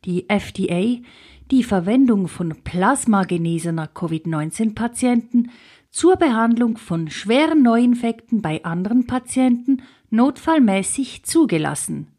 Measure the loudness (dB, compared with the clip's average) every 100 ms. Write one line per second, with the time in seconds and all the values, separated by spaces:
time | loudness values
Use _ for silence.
0 | -4 -6 -2 -2 -2 -6 -4 -2 -2 -2
1 | -8 -20 -20 -20 -2 0 2 -2 0 2
2 | 4 2 0 -6 -8 -8 -8 -2 0 0
3 | 2 2 2 -2 -2 -2 -4 -6 -8 -8
4 | -6 -6 -4 -4 -6 -4 -4 -2 -6 -2
5 | 0 0 0 0 0 -8 -20 _ _ 0
6 | 2 4 2 2 2 2 0 -2 -4 -4
7 | -4 -8 0 2 4 4 4 4 2 2
8 | -2 -6 _ -4 -2 -6 -4 -6 -2 -2
9 | 0 -4 -4 0 2 2 0 -2 -4 _
10 | _ 2 2 0 0 4 4 2 -2 -6
11 | -8 -8 -2 2 2 2 -2 -6 -8 -10
12 | -12